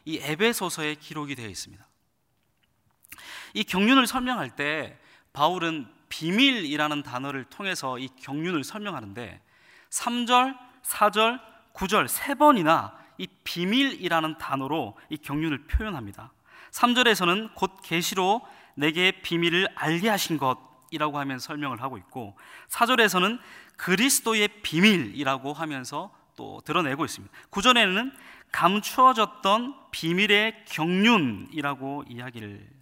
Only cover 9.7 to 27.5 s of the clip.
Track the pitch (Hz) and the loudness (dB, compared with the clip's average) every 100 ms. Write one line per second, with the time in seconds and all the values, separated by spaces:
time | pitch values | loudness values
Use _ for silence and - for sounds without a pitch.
9.7 | - _ - 247 240 233 247 262 269 - | -20 _ -6 -4 -4 2 4 2 -4 -16
10.7 | _ - - 208 196 226 247 - - _ | _ -10 2 2 4 2 0 -10 -20 _
11.7 | - 190 202 135 - - 277 302 247 156 | -10 0 2 2 -2 -4 4 6 6 4
12.7 | 160 104 - - - 185 _ - 170 180 | 2 0 -12 -20 -14 -14 _ -10 -4 0
13.7 | 240 277 202 180 165 156 156 - 135 135 | 2 0 -2 -2 0 0 -6 -6 -4 -2
14.7 | 160 113 - - 156 - 147 160 135 - | -2 -4 -10 -14 -12 -6 -4 -2 -4 -2
15.7 | - 220 156 101 - 117 _ _ - - | -2 -2 -6 -10 -14 -20 _ _ -20 -16
16.7 | - 240 247 240 202 180 190 220 - 190 | 0 2 6 4 4 2 0 -4 -4 -4
17.7 | - - 165 165 190 185 226 - - - | -4 -4 -2 -2 0 2 0 -4 -20 -16
18.7 | - 147 160 185 185 - 170 170 170 190 | -2 0 2 0 0 -2 0 2 2 0
19.7 | - 151 170 220 196 - 156 135 123 - | -2 -2 0 0 0 -2 0 0 -2 -8
20.7 | _ _ 156 151 143 139 127 - 151 143 | _ _ -4 -2 -2 -6 -6 -8 -8 -6
21.7 | 117 131 117 - 131 104 - - - - | -6 -8 -10 -14 -14 -14 -16 -20 -20 -12
22.7 | - 240 254 214 180 185 247 - - - | -2 2 4 4 4 0 -2 -10 -20 -20
23.7 | - - 185 262 - 233 220 208 - - | -8 0 2 2 2 0 0 0 -2 -4
24.7 | 156 208 185 110 135 135 135 135 147 160 | 4 6 4 0 -4 -2 -2 -6 -8 -8
25.7 | 139 123 147 190 - _ - 110 101 - | -8 -10 -10 -12 -16 _ -16 -16 -14 -2
26.7 | 160 151 139 147 - 95 - - | 0 0 -2 -4 -6 -16 -20 -10